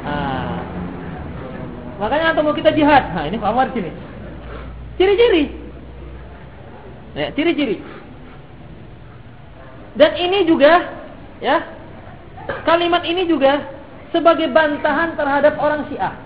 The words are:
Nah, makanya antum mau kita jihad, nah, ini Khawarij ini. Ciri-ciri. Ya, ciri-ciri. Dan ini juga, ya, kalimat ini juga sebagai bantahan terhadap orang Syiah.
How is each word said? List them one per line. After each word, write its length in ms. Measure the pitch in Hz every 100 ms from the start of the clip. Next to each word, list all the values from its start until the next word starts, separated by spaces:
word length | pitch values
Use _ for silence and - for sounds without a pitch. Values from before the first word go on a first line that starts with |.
Nah, 560 | 143 147 139 131 123 117 90 90 87 - 80 78 73 - - - - - - -
makanya 380 | 208 285 330 320
antum 100 | 302
mau 80 |
kita 160 | 302 311 302
jihad, 320 | 294 294 - 170
nah, 100 | 147
ini 160 | 180
Khawarij 320 | 202 233 262
ini. 180 | 240 170 - - - - - - - - - - -
Ciri-ciri. 420 | 381 403 480 359 269 - - - - - - - - - - - - - - - - 135
Ya, 100 | 147
ciri-ciri. 480 | - 330 330 277 180 - - - - - - - - - - - - - - - - - - - - - 220
Dan 140 | 311 311
ini 280 | 349 392 330
juga, 280 | 320 285 349 - - - - - -
ya, 160 | 220 311 - - - - - - - - - - -
kalimat 320 | 339 349 339
ini 240 | 330 349 349
juga 400 | 311 269 285 - - - - -
sebagai 320 | 339 320 320 320
bantahan 640 | 277 311 294 311 285 330 311
terhadap 400 | 294 285 285 294
orang 320 | 294 302 254
Syiah. 240 | 269 180 -